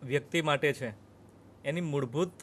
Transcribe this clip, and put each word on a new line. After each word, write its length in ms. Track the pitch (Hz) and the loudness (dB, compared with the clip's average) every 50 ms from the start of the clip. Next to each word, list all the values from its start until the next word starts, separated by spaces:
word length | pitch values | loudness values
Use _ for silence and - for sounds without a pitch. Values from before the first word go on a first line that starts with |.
| - | -4
વ્યક્તિ 400 | 127 135 143 139 - - 170 160 | -2 -2 -2 0 0 0 2 4
માટે 300 | 156 143 135 - 147 131 | 4 4 4 4 2 0
છે, 220 | - 131 113 107 - - - - - - - - - - - - - - | 0 -4 -8 -8 -10 -16 -20 -20 -20 -20 -20 -20 -20 -20 -20 -20 -10 -6
એની 160 | 139 156 175 | -4 -4 -2
મૂળભૂત 500 | 175 156 143 143 135 120 120 151 180 175 - - | -2 -2 0 0 0 0 0 0 -2 -2 -4 -8